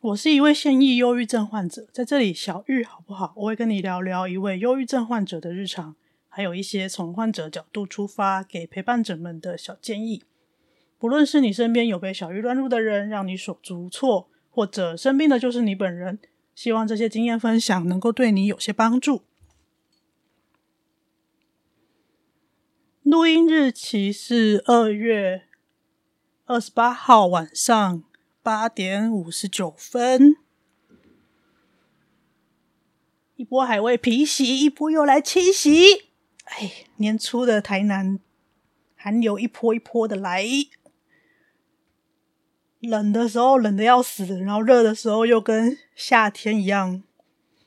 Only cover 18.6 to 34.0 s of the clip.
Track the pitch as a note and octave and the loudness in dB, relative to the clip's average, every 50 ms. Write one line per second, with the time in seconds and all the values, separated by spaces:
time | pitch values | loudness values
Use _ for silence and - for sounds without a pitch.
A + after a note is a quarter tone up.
18.6 | - - G3+ - A3 A3+ A#3 B3+ - - C#4 G3 _ _ _ _ _ _ _ _ | -8 -10 -2 0 0 0 0 0 0 -2 -2 -2 _ _ _ _ _ _ _ _
19.6 | _ _ _ _ _ _ _ _ _ _ _ _ _ _ _ _ _ _ _ _ | _ _ _ _ _ _ _ _ _ _ _ _ _ _ _ _ _ _ _ _
20.6 | _ _ _ _ _ _ _ _ _ _ _ _ _ _ _ _ _ _ _ _ | _ _ _ _ _ _ _ _ _ _ _ _ _ _ _ _ _ _ _ _
21.6 | _ _ _ _ _ _ _ _ _ _ _ _ _ _ _ _ _ _ _ _ | _ _ _ _ _ _ _ _ _ _ _ _ _ _ _ _ _ _ _ _
22.6 | _ _ _ _ _ _ _ _ _ C#4+ D4+ E4 E4 E4 D#4+ E4 E4 E4 D#4 D#4+ | _ _ _ _ _ _ _ _ _ 2 4 6 6 4 6 4 4 4 4 4
23.6 | C#4+ C4 A#3 - - - - G#3 G3 G3 G3+ - - - A#3+ A#3+ A3+ G#3+ G#3 G3+ | 2 2 0 -4 -12 -4 -2 -2 -2 -2 -4 -6 -6 -2 0 2 4 4 2 0
24.6 | - - A#3+ A#3 A3+ A3 G#3 G#3 A3 A#3 A3 G#3 G3 F#3 F#3 F#3 _ _ _ _ | 2 4 4 4 4 2 -2 -4 -2 -2 -2 0 -2 -4 -4 -6 _ _ _ _
25.6 | _ _ _ _ _ _ _ _ _ _ _ _ _ _ _ _ _ _ B3 A#3+ | _ _ _ _ _ _ _ _ _ _ _ _ _ _ _ _ _ _ -4 -4
26.6 | A3 - _ - A#3 A#3+ B3 B3 - - B3 A3 G3+ F3+ F3+ E3+ D#3+ - _ - | -4 -4 _ 0 0 0 0 -2 4 6 6 8 8 4 0 -2 -4 -6 _ -8
27.6 | - - A#3 A3 G#3 F#3 F3+ E3 D#3 _ _ _ _ _ _ _ _ A#3 A3 G#3+ | 0 0 2 2 2 0 -2 -4 -8 _ _ _ _ _ _ _ _ -4 -4 -2
28.6 | A3 A3+ A3+ - F#3+ F#3 F#3+ G3+ G#3+ A3+ A3+ G3+ E3+ E3 E3 - - G3 - - | -4 -6 _ -6 -6 -4 -4 -2 -2 -2 -2 -4 -6 -8 -10 -10 -10 -8 -6 -6
29.6 | F#3+ E3 - _ - - - B3 A#3+ B3+ B3+ B3+ C4+ D4 D4+ - _ _ _ _ | -8 -8 -8 _ -20 -8 -4 -2 0 2 6 8 10 8 8 8 _ _ _ _
30.6 | _ _ _ _ _ _ _ _ _ _ _ _ _ _ _ _ _ _ _ _ | _ _ _ _ _ _ _ _ _ _ _ _ _ _ _ _ _ _ _ _
31.6 | _ _ _ _ _ _ _ _ _ _ _ _ _ _ _ _ _ _ _ _ | _ _ _ _ _ _ _ _ _ _ _ _ _ _ _ _ _ _ _ _
32.6 | _ _ _ _ _ _ _ _ _ _ _ _ _ _ _ - B3 - B3 C4 | _ _ _ _ _ _ _ _ _ _ _ _ _ _ _ -16 -12 -4 0 0
33.6 | C4 B3 A#3 G3+ G#3 A#3+ B3 A#3 | 0 0 0 -2 0 0 0 0